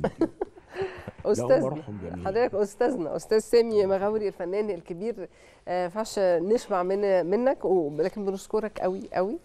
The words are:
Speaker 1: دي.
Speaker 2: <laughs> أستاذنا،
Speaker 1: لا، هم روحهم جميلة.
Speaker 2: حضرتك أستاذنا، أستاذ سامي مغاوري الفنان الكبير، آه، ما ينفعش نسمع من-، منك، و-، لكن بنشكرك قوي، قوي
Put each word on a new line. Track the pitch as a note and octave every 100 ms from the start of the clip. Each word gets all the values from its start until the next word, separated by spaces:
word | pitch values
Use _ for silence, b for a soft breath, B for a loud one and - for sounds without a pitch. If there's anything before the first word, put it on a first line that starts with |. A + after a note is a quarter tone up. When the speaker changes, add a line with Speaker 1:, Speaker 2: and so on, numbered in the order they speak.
Speaker 1:
دي. | D#3+ - D#4+
Speaker 2:
<laughs> | - - - B B F#4+ B B B -
أستاذنا، | G#3 B2
Speaker 1:
لا، | E3+
هم | C3
روحهم | D3+ C#3 G#2
جميلة. | F2 F2+ F#2
Speaker 2:
حضرتك | G3 B3 F#3+
أستاذنا، | G#3 - B3 B3+ D#3 E3+
أستاذ | - G#3+
سامي | - A#3+ A3+ G#3+ F#3+
مغاوري | G3 G3 A3 G#3
الفنان | F3+ F3 G3 G#3+
الكبير، | F3 - E3+ G#3+ A3 F3 b b b -
آه، | F3+
ما |
ينفعش | F3+ G3 A3 -
نسمع | F#3 E3+ F3 A#3 - F#3+
من-، | F3+ G3 G3+ F#3 E3
منك، | G3+ B3 - F#3
و-، | F#3 D3+ D3+
لكن | F3+ G#3 G3
بنشكرك | F#3+ - G#3+ G#3+ -
قوي، | F#3 F#3+ -
قوي | - F#3 E4